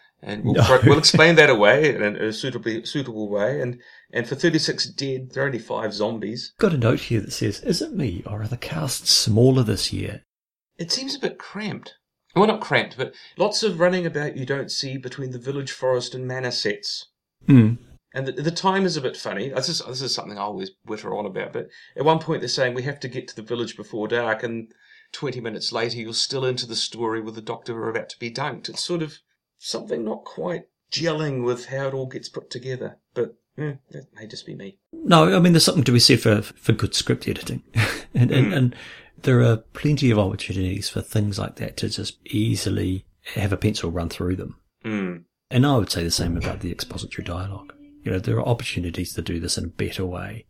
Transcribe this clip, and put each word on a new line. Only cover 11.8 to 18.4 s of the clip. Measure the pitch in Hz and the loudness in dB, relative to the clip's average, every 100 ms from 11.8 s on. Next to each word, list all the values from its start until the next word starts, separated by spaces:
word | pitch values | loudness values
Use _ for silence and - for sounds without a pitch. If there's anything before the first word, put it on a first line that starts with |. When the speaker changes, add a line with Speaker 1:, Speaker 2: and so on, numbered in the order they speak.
| - - _ _ _ | -12 -20 _ _ _
Speaker 1:
Well, | 170 208 | 4 4
not | 214 | 4
cramped, | - 131 104 - | 2 0 0 -4
but | - - - - | -8 -8 -20 0
lots | 202 202 | 0 2
of | 220 170 | -2 2
running | 180 185 170 | 2 2 -2
about | 151 147 147 | -4 -6 -6
you | 131 | -4
don't | 139 127 | -4 -4
see | - 139 135 | -6 -6 -8
between | 127 131 131 | -10 -10 -10
the | 123 | -8
village, | 120 139 135 | -8 -6 -8
forest | - 127 127 120 | -4 0 0 -2
and | 131 127 | -8 -6
manor | 127 127 | -4 -4
sets. | 113 107 - - - - _ _ _ - | -2 -2 -4 -6 -10 -12 _ _ _ 6
Speaker 2:
Hmm. | 135 110 120 - - _ | 8 8 2 -6 -20 _
Speaker 1:
And | 131 135 | -8 -6
the, | |
the | 131 | -4